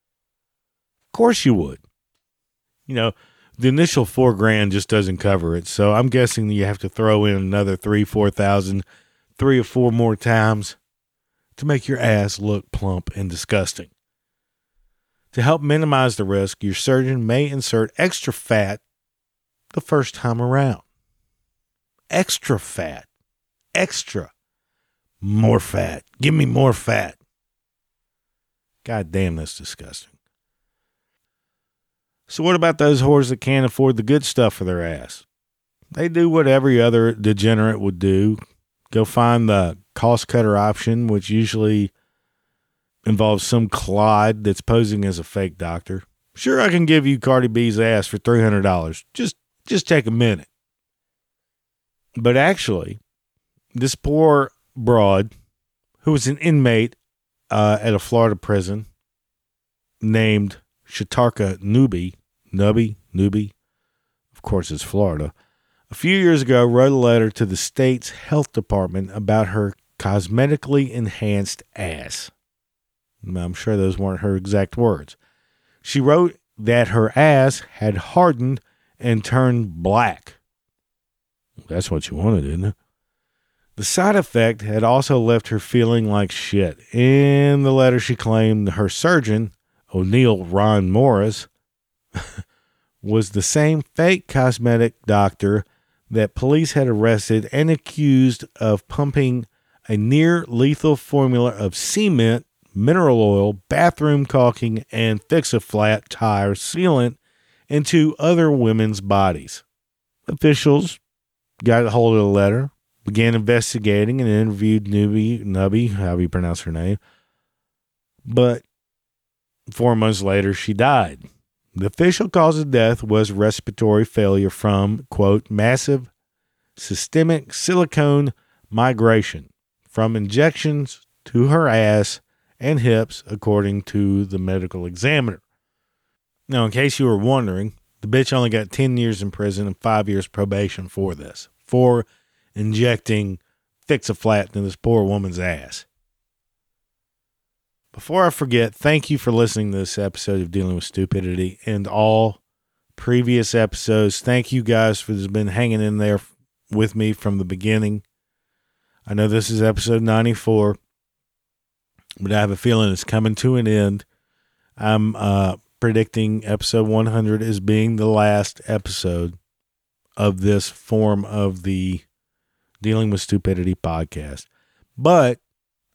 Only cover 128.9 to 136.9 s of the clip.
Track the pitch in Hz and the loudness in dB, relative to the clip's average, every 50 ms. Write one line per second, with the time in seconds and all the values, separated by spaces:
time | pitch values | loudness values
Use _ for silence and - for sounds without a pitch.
128.9 | 127 107 113 113 113 110 104 - - 78 - - _ _ _ _ _ _ _ _ | 2 2 4 4 4 4 2 -2 -6 -14 -16 -18 _ _ _ _ _ _ _ _
129.9 | - 110 110 110 113 110 101 98 104 127 151 165 - - - 156 147 147 139 - | -4 -2 -2 0 0 -2 -4 -2 0 2 2 2 0 -2 -4 -4 -4 -4 -6 -8
130.9 | - - _ _ _ _ - - - 117 123 135 151 165 160 135 113 113 110 107 | -10 -16 _ _ _ _ -10 -2 0 2 2 4 4 2 2 2 2 2 4 4
131.9 | 107 107 101 - - - _ _ _ _ _ _ _ - 117 139 156 139 117 123 | 4 2 2 -2 -4 -12 _ _ _ _ _ _ _ -8 -4 -2 -2 0 2 2
132.9 | 113 110 113 - - - - - 104 101 - 110 104 104 101 101 101 101 95 - | 2 2 0 -2 -8 -16 -14 -12 -12 -6 -2 0 0 2 0 0 -2 -4 -6 -4
133.9 | - 104 101 98 98 98 101 95 95 95 92 92 95 95 90 90 - 90 87 87 | -2 -2 0 2 2 0 -2 -2 -4 -6 -4 -2 -4 -4 -4 -6 -10 -10 -10 -10
134.9 | 87 87 107 139 151 147 127 113 90 - _ _ _ _ _ _ _ _ _ _ | -8 -4 -2 -2 0 0 -2 -4 -6 -8 _ _ _ _ _ _ _ _ _ _
135.9 | _ _ _ _ _ _ _ _ _ _ _ - 135 123 113 110 104 123 139 139 | _ _ _ _ _ _ _ _ _ _ _ -6 -2 -2 -2 0 0 0 -2 -2